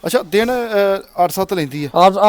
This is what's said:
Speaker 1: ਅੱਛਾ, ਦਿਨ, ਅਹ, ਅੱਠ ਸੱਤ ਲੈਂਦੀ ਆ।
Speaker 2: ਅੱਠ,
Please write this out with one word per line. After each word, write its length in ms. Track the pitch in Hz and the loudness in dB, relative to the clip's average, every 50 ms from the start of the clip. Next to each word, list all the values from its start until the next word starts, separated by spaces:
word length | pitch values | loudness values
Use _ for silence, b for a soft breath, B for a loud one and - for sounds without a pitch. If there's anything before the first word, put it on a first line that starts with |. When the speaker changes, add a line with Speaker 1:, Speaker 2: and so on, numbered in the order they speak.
| - | -8
Speaker 1:
ਅੱਛਾ, 160 | 170 - 247 | -2 -4 -4
ਦਿਨ, 300 | - 170 151 202 226 233 | -4 -2 -2 -2 -2 0
ਅਹ, 720 | 254 247 240 226 220 202 202 196 196 196 - - _ - 180 | -2 -4 -4 -2 0 0 2 2 0 -2 -4 -10 _ -2 -2
ਅੱਠ 80 | 170 | 0
ਸੱਤ 220 | - 190 190 185 196 | 0 -4 -4 -4 -2
ਲੈਂਦੀ 320 | 180 156 139 131 147 147 | -4 -4 -4 -6 -8 -8
ਆ। 220 | 135 - 170 175 196 | -2 2 4 4 4
Speaker 2:
ਅੱਠ, 80 | 190 196 196 | 4 4 4